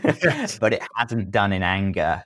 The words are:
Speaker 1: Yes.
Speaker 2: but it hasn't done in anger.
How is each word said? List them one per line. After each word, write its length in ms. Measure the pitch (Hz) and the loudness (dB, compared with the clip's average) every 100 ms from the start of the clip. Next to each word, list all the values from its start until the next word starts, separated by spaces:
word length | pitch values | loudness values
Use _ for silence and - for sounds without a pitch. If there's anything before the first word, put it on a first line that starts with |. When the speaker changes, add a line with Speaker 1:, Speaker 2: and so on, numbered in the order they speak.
| - - | 2 2
Speaker 1:
Yes. 340 | 175 202 247 - | 2 0 -4 0
Speaker 2:
but 160 | 110 | 0
it 100 | 117 - | 0 -4
hasn't 380 | 117 117 113 95 | -4 -2 -2 -2
done 200 | 107 101 | 0 2
in 120 | 95 | 2
anger. 600 | 90 92 98 90 80 78 | 0 0 0 0 0 -2